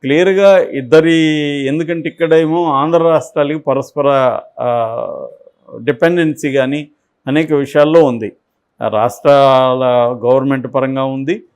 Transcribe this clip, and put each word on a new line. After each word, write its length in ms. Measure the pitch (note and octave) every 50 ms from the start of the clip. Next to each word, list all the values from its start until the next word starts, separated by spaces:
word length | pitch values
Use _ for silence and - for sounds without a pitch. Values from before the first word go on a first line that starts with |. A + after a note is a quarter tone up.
| -
క్లియర్గా 560 | C3+ C#3 D#3 F3+ F#3+ F#3+ F#3+ G3+ G3 G3 F#3
ఇద్దరి, 560 | - - - C#3 C3 A#2+ C3 D#3+ D#3+ E3 E3 D#3+ D#3+ D#3 D#3 D3+ D3 D3 C#3+ C#3+ C#3
ఎందుకంటే 420 | C3+ C#3 D#3 E3 D#3 F3 E3 D#3+ E3
ఇక్కడేమో 560 | - _ E3+ E3 D#3+ D#3+ E3 D#3 D#3+ E3+ E3+
ఆంధ్ర 340 | E3 C#3+ C3+ C#3 D#3 E3+ E3+
రాష్ట్రాలకి 600 | E3 E3 D#3+ D3+ - - _ D#3 D3 C#3+ D3+ D#3
పరస్పర, 800 | D3 D3 C3 C3+ C3+ - _ D3 C#3+ C#3 C#3 C3+ C3 B2+ A2+ - - - _ -
ఆ, 380 | B2 B2 A#2+ A#2+ A#2 A2+ A2+ A#2+ - - - - C2+ B1 - _ - - _ _ _ - - - A#2
డిపెండెన్సీ 680 | B2+ C#3 C3+ - E3 F3 F3 E3 D#3 D3+ D3+ - D3 C3
కానీ 360 | C#3 C3 C3 C#3 D3 D3 D3 _ _ _ _ _ _ _
అనేక 260 | - C3+ D3+ D#3+ D#3 D#3
విషయాల్లో 520 | C#3+ C#3+ C#3 - D#3 D3 D3+ D#3 E3+ D#3+
ఉంది. 280 | C#3 A#2+ A#2 G#2+ G2+ - _ _ _ _ _ _ _ _ _ -
ఆ 60 | A2
రాష్ట్రాల 960 | G#2 G#2+ A2 A#2+ - - - C#3+ C#3+ C#3 C#3 C3+ C3 C3 C3 C3 B2+ B2+ C3 B2+ B2 B2 A#2+ A#2+ B2 A#2+ A2+
గవర్నమెంట్ 480 | A#2+ B2+ C3+ C3+ C#3 C#3 C3 A#2+ B2 -
పరంగా 300 | C3+ B2+ C3 C3+ C3+ C3+
ఉంది 380 | C3+ C3+ C3+ C3+ C#3 F3+ A3 - _ _